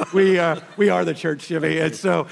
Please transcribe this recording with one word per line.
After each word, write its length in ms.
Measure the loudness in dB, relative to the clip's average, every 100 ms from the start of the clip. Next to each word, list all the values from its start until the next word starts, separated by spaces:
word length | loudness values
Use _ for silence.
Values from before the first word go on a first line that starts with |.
| -2
we, 100 | 2 4
we, 80 | 4
uh, 200 | 2 -2 -6 0
we 140 | 2
are 160 | 2 0
the 80 |
church, 340 | -2 -4 -6 -6
Jimmy. 300 | -4 -2 0
And 160 | -2 -2
so, 320 | -2 -2 -2